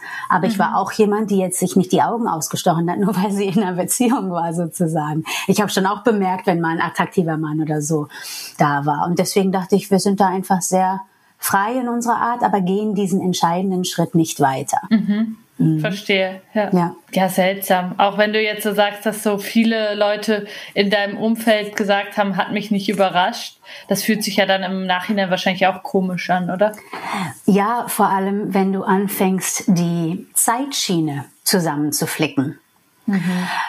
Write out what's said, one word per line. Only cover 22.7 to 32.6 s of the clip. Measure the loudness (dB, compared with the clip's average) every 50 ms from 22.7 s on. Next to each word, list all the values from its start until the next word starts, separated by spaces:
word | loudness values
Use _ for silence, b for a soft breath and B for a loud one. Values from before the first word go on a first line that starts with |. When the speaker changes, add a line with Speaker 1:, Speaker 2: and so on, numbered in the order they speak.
Speaker 2:
nicht | -2 -2 -2 0
überrascht", | 0 2 2 2 2 2 0 0 -2 -6 -10 -14 -16 _ -20 B B B B B
das | -4 -2 0
fühlt | 0 0 0
sich | -2 -2 0
ja | 0 2
dann | 2 2 0
im | -2 -4 -4 -4 -2
Nachhinein | -2 -2 -2 -2 -2 -2 0 0 0
wahrscheinlich | 0 -2 0 -2 0 2 2
auch | 2 2 0
komisch | -4 -2 -2 0 0 0 -4 -4 -4 -2
an, | -2 -2 -2 -2
oder? | -2 0 0 0 -2 -4 -14 B B B B B B -6 -6 -8 B B 2
Speaker 1:
Ja, | 2 4 4 4 2 0 -2 -4 -4
vor | 0 2 2 2
allem, | 2 2 0 0 -2 -2 -2 -2 0
wenn | 0 2 0
du | 0 0 0
anfängst, | 2 2 2 2 0 0 0 2 2 2 0 -2 -4 -4 -2 2 2
die | 4 4 2 2 0 0 -2 -2 -4 -6 -8 -6 -4
Zeitschiene | 0 0 0 0 0 -2 -4 -4 -4 -2 0 0 0 0 0 -2 -6 -8 -12 _ _ -2
zusammenzuflicken. | 0 0 2 2 0 0 -2 -2 -2 -2 -2 -4 -4 -2 -2 -2 0 0 0 -2 -2 -4 -10